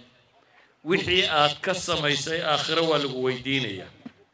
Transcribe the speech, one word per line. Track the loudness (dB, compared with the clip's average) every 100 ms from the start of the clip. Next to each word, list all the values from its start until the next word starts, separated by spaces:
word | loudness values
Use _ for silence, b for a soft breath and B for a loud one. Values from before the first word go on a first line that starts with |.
| -16 _ _ _ b b b b
wixii | 0 0 2 2 2
aad | 4 2 0
ka | -4
samaysay | -2 -2 0 0 0 -2 -4
aakhiro | 0 0 0 0 2
waa | 2
lagu | 0 -2
weydiinayaa. | -2 -2 -2 -2 -2 -6 -12 -18 -20 -20 _